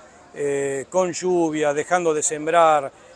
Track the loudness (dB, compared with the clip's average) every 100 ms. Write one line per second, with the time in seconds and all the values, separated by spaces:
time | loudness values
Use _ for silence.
0 | -16 -20 -18 -8 -4 -2 -4 -6 -4 -2
1 | -2 -2 -2 0 0 0 -2 -2 0 0
2 | 0 -2 -2 -6 0 4 6 4 0 -12
3 | -20